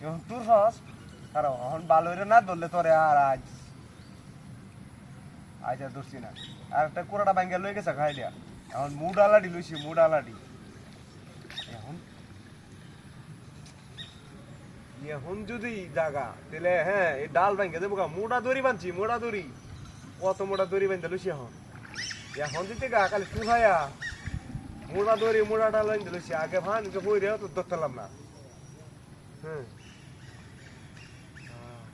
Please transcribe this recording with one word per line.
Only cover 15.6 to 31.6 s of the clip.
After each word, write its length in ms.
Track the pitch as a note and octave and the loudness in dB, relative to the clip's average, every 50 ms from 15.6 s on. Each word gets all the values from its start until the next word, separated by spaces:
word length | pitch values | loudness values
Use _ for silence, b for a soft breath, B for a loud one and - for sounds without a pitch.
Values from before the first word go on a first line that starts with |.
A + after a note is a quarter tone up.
| G#3 A#3+ A3+ G#3 F3+ E3 D3 | -6 -6 -6 -8 -10 -4 0
জাগা, 320 | E3 D#3+ D#3 C#3 C#3+ C3 A2+ G2 - - - | 0 0 0 0 -2 -4 -4 -8 -12 -16 -12
তাহলে 340 | D3+ D#3 E3+ F3+ F3+ F3 D#3 | -10 -2 0 2 4 4 4
হ্যাঁ, 280 | F3 G3+ G3+ F#3 E3 D3 | 2 4 4 4 2 2
এই 120 | C3 C#3+ D#3 C#3+ D#3+ | 0 -4 0 4 4
ডাল 160 | F3+ G3+ G#3 | 4 4 4
ভাঙ্গা 240 | F#3+ G3+ F3+ D#3 E3 | 2 0 -2 -2 -4
দেবো 160 | F3+ G3+ G3+ | -2 -2 0
গা। 100 | G3 F#3 E3 | 0 -2 -2
মোটা 300 | D3+ F3+ G#3 A3+ A#3+ B3 | -2 -4 -4 -2 -2 -2
দড়ি 220 | A3+ B3 C4 C4+ | 0 0 0 2
বানছি, 260 | B3+ C4 B3 F#3 D#3+ F3+ | 2 2 0 0 -4 -8
মোটা 260 | F3 F3 G3+ A3 A#3+ A#3+ | -4 -2 -2 -2 -2 -2
দড়ি। 240 | A3 A#3+ G#3+ G3+ E3+ C3+ A#2+ - - - - - - - - - - - - - | -2 -4 -4 -6 -6 -8 -14 -16 -18 -18 -16 -16 -16 -16 -18 -18 -18 -18 -14 -4
কত 180 | - F#3+ F#3+ - | -2 -2 0 0
মোটা 240 | G3 F#3+ G3 F#3+ F#3+ | -2 -2 0 0 0
দড়ি 200 | F3 F3+ G3 G3 F#3+ | 2 2 2 2 2
বান্ধা 200 | F#3+ F#3 E3+ E3+ | 0 0 -2 -4
লইছি 200 | F3+ F#3 F#3 F#3+ | -4 -4 -4 -4
এখন। 220 | E3 C#3 B2+ A2+ - - - - - - - - - - - - - - - - - C3+ D3 | -4 -4 -8 -12 -14 -16 -18 -18 -18 -18 -16 -14 -10 -10 -8 -8 -8 -12 -12 -12 -6 -6 -6
এখন 180 | D3 C3+ D#3 F#3 G3 | -4 -4 -4 -4 -4
যদি 160 | A#3 G#3+ C4 B3+ | -6 -6 -4 2
গা, 140 | A#3 A3+ G3 F3+ | 4 4 4 4
কালি 180 | G3 G#3 G3 - - | 2 0 -2 -2 -4
তুর 120 | A3+ A3+ G#3 | -4 2 4
হইয়া 240 | A#3 A#3 A#3 G#3+ F#3+ E3 D3 C#3 C#3+ - - - - - - - - - - - - - - - - - - - D3+ | 4 6 8 8 6 6 2 0 -6 -10 -10 -10 -10 -10 -10 -8 -8 -8 -10 -8 -12 -12 -12 -12 -14 -14 -14 -6 -2
মোড়া 220 | F#3 G3+ A3 A3+ | 0 4 4 4
দড়ি, 260 | G#3+ A3 A3+ A3 A3 | 4 4 4 4 4
মোড়াটা 420 | G#3+ G#3 A3 A3 A3 A3 G#3+ A3 G#3+ | 4 4 4 4 4 4 4 4 2
লইন 200 | G#3+ G#3+ G#3 G3+ | 2 0 -2 -2
দিল 160 | F3+ F3 F3+ | -4 -8 -8
সে. 160 | - - E3 | -6 -4 -4
আগে 240 | D#3+ D#3+ D#3 F3 F#3 | -2 -2 0 0 -2
ভান, 300 | E3 F#3 G#3 A3+ G#3+ G3 | 0 0 -2 -2 -2 -2
যে 100 | F3+ F#3+ | -6 -4
বই 200 | F3+ G3 G#3+ G#3 | 0 2 2 2
রে, 180 | F#3+ G3+ G#3+ G#3+ | 2 2 -2 -2
তো 100 | G#3 F#3 | -4 -6
ধরতাম 460 | D3 F#3 F3 - F3+ E3 D#3+ C#3+ B2+ | -6 -6 -4 -2 -2 -2 -2 -4 -4
না. 120 | B2 G#2 G2 - - - - - - - - - - - - - - - - - - - - - - - - - - | -8 -12 -14 -16 -18 -20 -20 -20 -20 -20 -20 -20 -20 -20 -20 -20 -20 -20 -20 -20 -20 -20 -20 -20 -20 -20 -20 -20 -16
হ্যাঁ. 220 | - D#3 D#3+ D3 B2+ A#2 - - - - - - - - - - - - - - - - - - - - - - - - - - - - - - - - - - - - | -14 -10 -10 -10 -10 -12 -16 -20 -20 -20 -20 -20 -20 -20 -20 -20 -20 -20 -20 -20 -20 -20 -20 -20 -20 -20 -20 -20 -20 -20 -20 -20 -20 -20 -20 -20 -20 -20 -20 -18 -18 -16
হ্যাঁ. 360 | - A#2+ | -16 -16